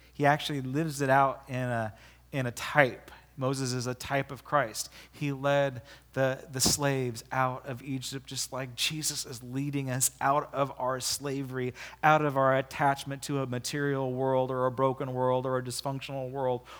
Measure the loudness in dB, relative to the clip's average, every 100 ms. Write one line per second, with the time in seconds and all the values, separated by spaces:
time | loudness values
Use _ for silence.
0 | -16 2 4 4 0 -4 -2 -2 -2 0
1 | 4 6 6 2 -6 -4 -2 -2 -2 -6
2 | -20 -20 -8 -4 -2 -4 0 4 4 4
3 | -16 -20 -18 -4 -2 0 -2 -2 -4 -6
4 | -2 -2 -2 -8 0 2 2 -4 -10 -12
5 | -20 -6 -4 0 2 4 2 -2 -14 -20
6 | -8 0 0 0 -6 0 2 2 2 0
7 | -2 -6 -4 0 0 -2 -8 -10 -6 -6
8 | -6 -10 -8 -6 -6 -6 -8 -2 -2 -2
9 | -4 -4 -8 -10 -6 -4 -2 -2 -2 0
10 | 0 0 2 2 0 -2 -2 -2 -2 -2
11 | -2 -4 -4 -4 -4 -4 -4 -6 -14 2
12 | 6 6 4 4 6 4 0 2 2 2
13 | -4 -8 -4 -2 -2 -4 -4 -2 0 0
14 | -2 0 2 4 2 2 0 2 0 0
15 | -4 0 2 2 0 -2 -2 -6 -4 -6
16 | -6 -8 -6 -2 -2 -2 -6